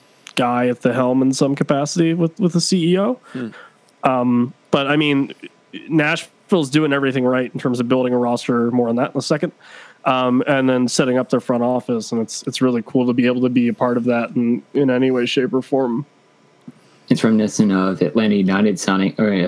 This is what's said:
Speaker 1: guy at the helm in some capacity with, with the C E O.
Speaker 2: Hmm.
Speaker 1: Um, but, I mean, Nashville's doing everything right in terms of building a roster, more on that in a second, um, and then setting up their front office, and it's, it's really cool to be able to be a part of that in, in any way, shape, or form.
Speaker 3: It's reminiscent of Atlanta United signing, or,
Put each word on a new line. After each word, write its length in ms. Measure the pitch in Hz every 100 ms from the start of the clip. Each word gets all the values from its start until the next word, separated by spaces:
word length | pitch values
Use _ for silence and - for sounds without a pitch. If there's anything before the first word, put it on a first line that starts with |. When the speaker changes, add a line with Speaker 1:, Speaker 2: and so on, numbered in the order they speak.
| _ _ -
Speaker 1:
guy 320 | - 120 123 123
at 160 | 120
the 100 | 123
helm 300 | 127 127 131
in 100 | 131
some 220 | 131 139
capacity 580 | 139 - 139 143 175 165
with, 260 | 170 165 -
with 120 | 180
the 80 | 170
C 320 | - 185 165
E 60 | 180
O. 160 | 214 254 -
Speaker 2:
Hmm. 160 | 131 113 - - _ _ _
Speaker 1:
Um, 500 | 135 127 123 120 123 - _
but, 180 | 147 139
I 80 | 151
mean, 360 | 151 139 139 - - _ _ - -
Nashville's 840 | 160 151 165 - _ - 185 135
doing 220 | 151 151
everything 320 | 139 135 131
right 260 | 127 127 123
in 40 | 123
terms 200 | 135 120
of 80 | 120
building 240 | 127 127
a 60 | 123
roster, 520 | 120 120 - 120 117
more 160 | 123 117
on 80 | 120
that 160 | 139
in 60 | 110
a 40 |
second, 300 | - 156 180 - - - - _
um, 380 | 135 127 127 127 -
and 200 | 139 131
then 200 | 127 123
setting 300 | - 131 127
up 120 | 120
their 100 | 120
front 220 | - 120
office, 480 | 120 127 - 117 104
and 100 | 117
it's, 220 | 107 - -
it's 120 | -
really 220 | 127 120
cool 240 | - 131 123
to 60 |
be 140 | 120 123
able 160 | 123
to 60 | 127
be 200 | 123 120
a 40 |
part 220 | 107 123 123
of 80 |
that 260 | 120 117 117
in, 320 | 123 120 120 -
in 160 | 139 135
any 220 | 123 131
way, 120 | 127
shape, 300 | 123 139 127
or 80 | 131
form. 420 | - 135 127 117 143 _ _ _ _ _ - - _ _ -
Speaker 3:
It's 140 | -
reminiscent 480 | 117 110 104 - 104
of 320 | 95 95 87
Atlanta 320 | - 113 107
United 460 | 101 95 95 107 92
signing, 340 | - 95 95 -
or, 140 | 107 95